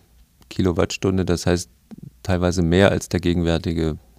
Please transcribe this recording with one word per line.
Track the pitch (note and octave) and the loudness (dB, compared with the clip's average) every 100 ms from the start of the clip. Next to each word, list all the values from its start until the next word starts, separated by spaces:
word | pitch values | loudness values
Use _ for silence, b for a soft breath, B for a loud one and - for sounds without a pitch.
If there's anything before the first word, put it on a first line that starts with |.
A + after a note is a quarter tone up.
| - _ _ _ _ | -8 _ _ _ _
Kilowattstunde, | - F#2 E2+ F2+ - G2+ F#2+ | -2 0 0 -2 -2 -2 0
das | F2+ E2+ - | 0 -2 0
heißt | F2 - _ _ - - - | -2 -2 _ _ -20 -20 -12
teilweise | - F2+ F2 F2+ | -4 0 0 0
mehr | E2 F2 G2 | 2 4 4
als | F2 - | 2 -2
der | F2+ | -2
gegenwärtige | E2+ F2 E2+ E2 F#2 E2 D#2+ D#2 - | 0 0 0 0 -2 -2 -2 -4 -12